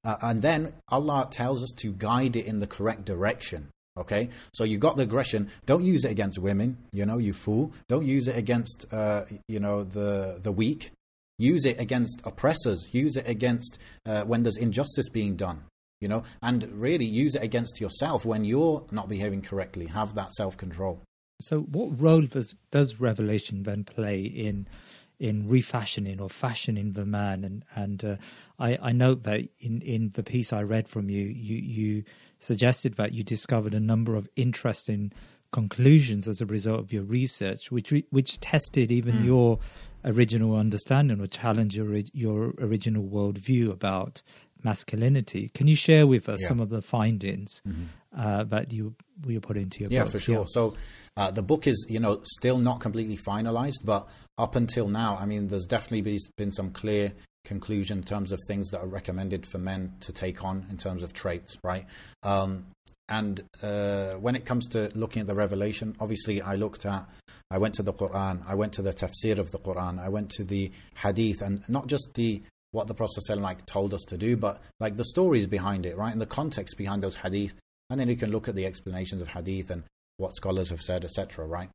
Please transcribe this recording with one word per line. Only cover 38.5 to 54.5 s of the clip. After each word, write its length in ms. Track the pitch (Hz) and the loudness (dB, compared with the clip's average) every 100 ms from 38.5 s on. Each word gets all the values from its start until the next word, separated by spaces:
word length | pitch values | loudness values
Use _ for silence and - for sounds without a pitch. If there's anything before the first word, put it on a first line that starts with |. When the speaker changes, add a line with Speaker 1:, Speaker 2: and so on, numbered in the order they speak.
| 151 - 143 117 | 0 2 2 4
Speaker 2:
even 240 | 120 117 113 | 4 4 4
Speaker 1:
Mm. 100 | 120 | 6
Speaker 2:
your 340 | 127 120 110 - - - - | 8 8 4 -2 -12 -18 -6
original 520 | 135 113 113 113 110 110 | 0 4 6 6 4 4
understanding 640 | 107 104 - 135 147 101 | 4 2 4 4 6 2
or 60 | 98 | -2
challenged 480 | - 120 110 107 101 | -2 0 2 2 0
your 120 | 104 | 0
ori-, 160 | 104 107 | 0 -2
your 400 | 143 113 107 117 - | -2 0 2 0 -2
original 440 | 113 107 113 107 | 0 0 2 0
worldview 680 | 98 104 101 101 95 127 113 | 0 0 0 0 2 4 4
about 500 | 92 101 95 98 - _ - _ _ | 0 -2 0 -4 -10 _ -20 _ _
masculinity. 840 | 113 101 - 107 120 139 107 98 107 | -2 -2 -2 2 4 4 2 -6 -6
Can 140 | - 143 | 4 6
you 80 | 151 | 6
share 320 | - 156 147 | 8 10 10
with 200 | 123 - | 6 2
us 140 | 101 | -2
Speaker 1:
Yeah. 60 | - | 2
Speaker 2:
some 100 | 120 | 2
of 100 | 107 | 2
the 120 | 113 | -2
findings, 800 | - 120 107 107 98 98 104 - 101 | -2 2 2 2 -2 -6 -8 -10 -8
Speaker 1:
Mm-hmm. 160 | 82 85 - _ 165 | -6 -8 -12 _ -4
Speaker 2:
uh, 240 | 107 101 110 | 0 0 0
that 280 | 107 - | -2 -2
you, 220 | 110 107 113 - 208 135 | -4 -6 -8 -20 -10 -4
you 140 | 113 | -4
put 160 | - 104 | -2 -4
into 240 | 95 - | -4 -6
your 80 | 101 | 0
Speaker 1:
Yeah, 120 | 110 | 2
Speaker 2:
book? 80 | 104 | 2
Speaker 1:
for 80 | 104 | 0
sure. 200 | - 113 | 0 0
Speaker 2:
Yeah. 60 | 92 | 2
Speaker 1:
So, 280 | 120 113 - - - - - | 2 0 -2 -14 -16 -14 -2
uh, 160 | 95 | -2
the 100 | 98 | 0
book 240 | 95 156 147 | 2 4 4
is, 180 | 107 - | 2 -2
you 120 | 113 | 0
know, 180 | 110 104 | 2 0
still 340 | - - 123 127 | -4 -2 2 4
not 240 | 123 120 | 2 2
completely 360 | 113 113 110 104 | -2 -2 -4 -4
finalized, 600 | - 104 113 117 139 139 107 | -4 -2 0 0 -2 -4 0
but 240 | 101 - - - - | 0 -2 -20 -14 -2
up 180 | 113 | 0